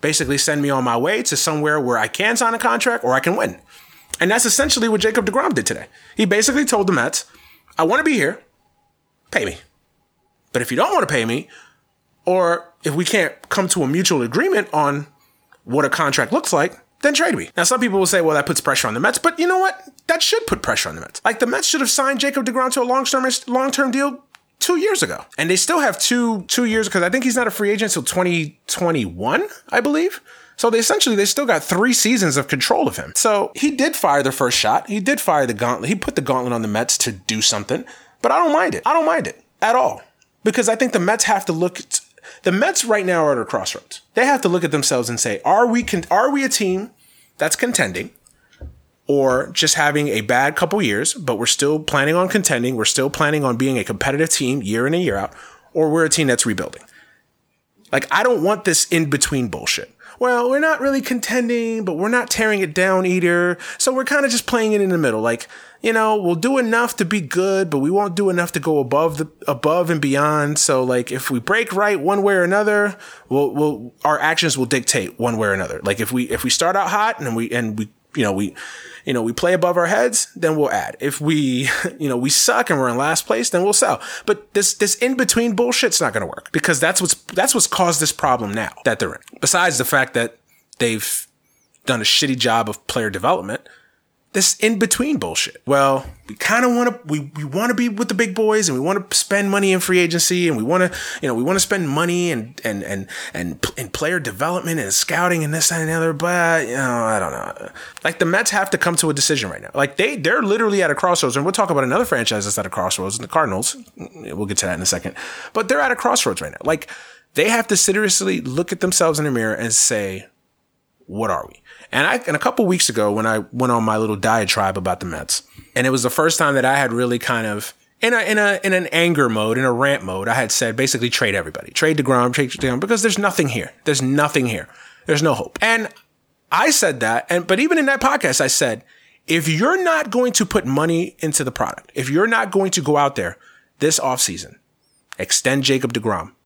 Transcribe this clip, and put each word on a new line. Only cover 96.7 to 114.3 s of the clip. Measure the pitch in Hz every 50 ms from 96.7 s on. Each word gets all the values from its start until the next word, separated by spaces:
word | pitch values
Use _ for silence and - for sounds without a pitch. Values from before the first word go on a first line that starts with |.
| 240 240 240 240 233 240 -
we, | 156 151 151 139 143 -
we | 151 151
wanna | 143 135 185 220 240
be | 240 220 240 240
with | 208 202 233 -
the | 214
big | 185 233 214 185
boys | 208 220 214 214 214 208 170
and | 135 127
we | 135
wanna | 170 196 202 185 -
spend | - - - - 196 202 202 196
money | 196 202 196 196
in | 190 185
free | 175 - 185 180
agency | 175 170 165 170 - - 180 180 175
and | 165 151 113
we |
wanna, | 110 123 170 185 185 180 - - - - - -
you | - 139
know, | 123
we | 113
wanna | 123 151 185 196
spend | - - 208 196 175 147
money | 135 147 170 175 175 175 175 175
and, | 156 120 107 120 131 -
and, | - 117 104 101 98
and, | - 101 98 95 - - - - -
and | - - 87 87 76 -
p-, | - - - -
in | 123 104
player | _ - 156 156 180 180
development | 143 117 101 95 139 160 175 180 - 165 165 160
and | 120 98
scouting | 98 - - - 160 160 175 180 175 165 156
and | 147 151
this, | 160 156 -
that, | 170 165
and | 160 160
the | 160
other, | 165 160 165
but, | 156 143 165 175 175 180 170 165 165 160 139 110
you | 120
know, | 135 135 127 120 120 117
I | 110 110 104
don't | 92 80
know." | 65 60 50 50 - - - - - - - - - - -
Like, | 160 165 -
the | 190
Mets | 165 175 202 233 214
have | 208 208 190 190
to | - 175
come | - 175 170
to | 165 - 160
a | 147
decision | 143 139 - 156 135 113 95
right | 73 50
now. | 50 -
Like, | - 135 139 143 -
they, | - 190 262 294
they're | 226 139 160 220 302
literally | 247 196 202 226 226 214 202 196
at | 180 151
a | 143
crossroads, | - - 185 175 - - 131 120
and | 139 143
we'll | 180
talk | 185 - 208 175
about | 165 143
another | 131 127 131 202 247
franchise | - 160 127 117 - 113 107 98
that's | 104 104 -
at | 101
a | 92
crossroads, | - - 90 92 - - 92 98 101
the | - - -
Cardinals. | - 160 156 117 95 92 117 - - 269 240 - _
We'll | - - - - 165 107 -